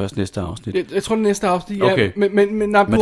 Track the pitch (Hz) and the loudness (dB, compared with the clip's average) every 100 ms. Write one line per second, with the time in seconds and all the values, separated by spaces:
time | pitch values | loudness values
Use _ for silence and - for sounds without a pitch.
0 | 98 - 95 - 87 92 - 185 - 196 | -6 -4 -6 -6 -8 -8 -6 -6 -4 -4
1 | 202 226 208 202 202 - - 202 190 190 | -2 0 0 0 0 -2 -4 -2 0 2
2 | 98 202 202 208 202 214 208 208 202 220 | 0 0 0 2 2 0 2 2 4 4